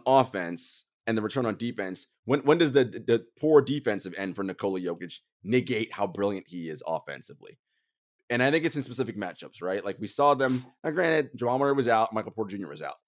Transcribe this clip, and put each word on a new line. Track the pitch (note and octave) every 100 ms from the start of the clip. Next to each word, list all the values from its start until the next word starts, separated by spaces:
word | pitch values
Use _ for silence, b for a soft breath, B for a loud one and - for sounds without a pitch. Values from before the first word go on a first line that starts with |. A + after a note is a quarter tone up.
offense | B2+ C3+ B2+ G2 E2+ E2+ - - _ _ -
and | A2
the |
return | G#2+ C3+
on | A#2
defense, | G2 A#2 A2+ F#2 F#2 - _
when, | - C#3
when | C3 E3
does | D#3
the, | C3+
the | A#2 - - A#2 - _
poor | D3+ D3+
defensive | B2+ C#3+ A#2+ G2+ F#2 E2
end | G2
for | F2+
Nikola | F#2+ F2+ G2+ F#2+
Jokic | F2 E2+ F2+ - _ _
negate | F#2 B2+ B2 A2 A2+
how | - G2
brilliant | F#2 G2+ G2 -
he | F2 E2
is | D2 -
offensively? | D#2+ - C#2 - - G1+ _ _ _ _ _ _ _ _
And | A#2+
I | C3
think | D#3+
it's | D#3
in | D3+
specific | C3 A#2 A#2 G#2
matchups, | F#2 - C#2+ -
right? | F2 G2
Like, | F#2+ F#2+
we | G#2+
saw | - C#3+
them, | C3+ C3 B2+ B2+ _
now | D#3+
granted, | D#3+ E3+ D#3+ C3
Jamal | A#2+ A#2+ C3
Murray | C#3+
was | C#3 A#2+
out, | A2+ A2+
Michael | A2 G#2+
Porter | G#2+ G2+
Junior | G2 E2+
was | D2+
out. | C#2+ -